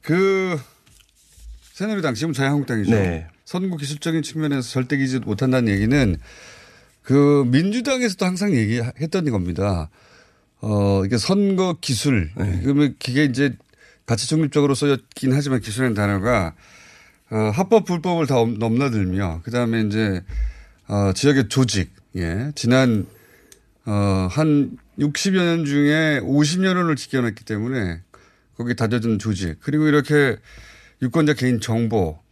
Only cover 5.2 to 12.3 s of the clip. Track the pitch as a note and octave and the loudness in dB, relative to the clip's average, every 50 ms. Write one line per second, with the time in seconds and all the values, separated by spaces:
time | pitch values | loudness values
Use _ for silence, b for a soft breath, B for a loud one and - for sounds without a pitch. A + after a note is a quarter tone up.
5.2 | G#2+ - G#2 - C3+ B2+ B2+ C3 A#2+ A2 G2+ G2 G#2 A2 C3+ D3 C3 G2+ F2 - | -2 -4 -2 0 0 2 2 2 2 2 2 2 2 2 4 4 4 2 0 -2
6.2 | B B B B B B B B B B B B B B B B _ - C3 C#3+ | B B B B B B B B B B B B B B B B _ 2 4 6
7.2 | C#3+ C#3+ D3 C#3+ C3+ A#2+ B2+ C#3+ E3+ G3 G#3 B3+ A3+ C#4 C4 B3+ B3 A3+ F#3 - | 6 6 6 4 4 4 2 2 2 2 -2 -2 -2 -2 0 0 0 -2 -2 -2
8.2 | G3 F3+ F#3 F3 G#3 G#3 E3+ B2 A2 G#2 A#2 A#2+ A#2 B2 - - D3+ D#3+ - F#3+ | -2 -2 -2 -2 0 0 2 2 2 0 0 -2 -4 -6 -6 -6 -6 -4 -2 -2
9.2 | E3 D3 A2 G2 F2 F2+ E2 E2 G2 G2+ F#2+ E2+ D#2 D#2 b b b b b b | -2 0 -2 -2 -2 -2 -2 -2 -2 -2 -2 -2 -4 -8 b b b b b b
10.2 | b b b b b b _ _ - A2 G#2 G2+ G2+ G2+ G2 G2 F#2+ G2 B2 A2+ | b b b b b b _ _ -4 -2 0 2 2 2 2 2 2 0 0 -2
11.2 | - - F#3+ G3+ G3+ G3 F#3+ F3+ F#3+ F#3 E3+ - - - C3 G#2 - D3 C3 G2+ | 0 0 2 2 2 2 2 2 0 0 -2 -4 -4 -4 -4 0 0 2 2 2
12.2 | E2 D#2 | 0 -2